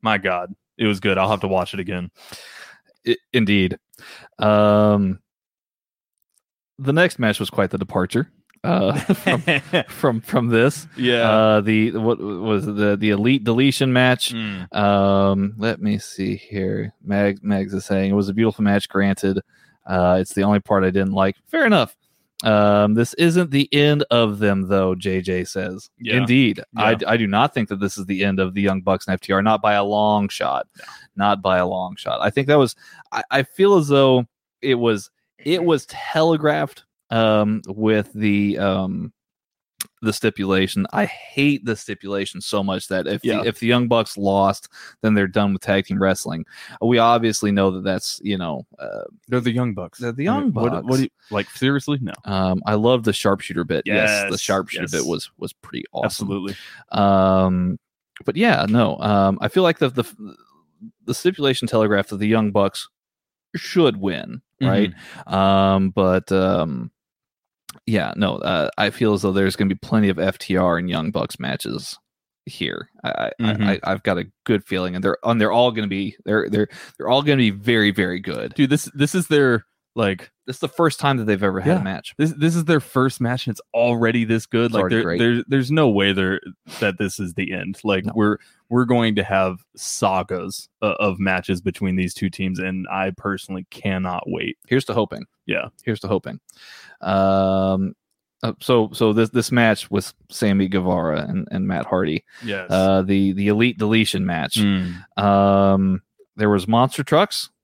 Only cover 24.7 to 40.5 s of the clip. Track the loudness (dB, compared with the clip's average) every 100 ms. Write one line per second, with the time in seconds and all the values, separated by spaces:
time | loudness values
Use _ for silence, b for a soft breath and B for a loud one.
24.7 | 2 2 0 -2 -2 -2 -4 -4 -6 -8
25.7 | -10 -16 _ -2 0 4 4 4 0 -8
26.7 | -2 2 2 0 0 2 2 0 0 -4
27.7 | -4 -4 -6 -6 -2 0 0 -2 0 0
28.7 | 0 0 -2 -2 -6 0 0 2 2 2
29.7 | 2 2 2 2 2 0 -4 -4 -4 -6
30.7 | B B B B -2 0 0 2 2 0
31.7 | -4 -8 -10 -8 -4 -2 -2 2 4 4
32.7 | -2 B B B -10 -2 -2 -2 2 4
33.7 | 4 4 4 6 4 0 _ _ _ -2
34.7 | 2 2 0 -4 _ _ _ -4 0 2
35.7 | 0 -2 -14 -4 0 2 2 2 0 -4
36.7 | -8 _ _ _ 0 4 4 2 -2 -6
37.7 | -2 0 0 -2 -2 0 2 2 0 0
38.7 | 0 -2 -6 -10 _ _ _ _ _ _
39.7 | _ -16 _ -4 0 -2 -2 0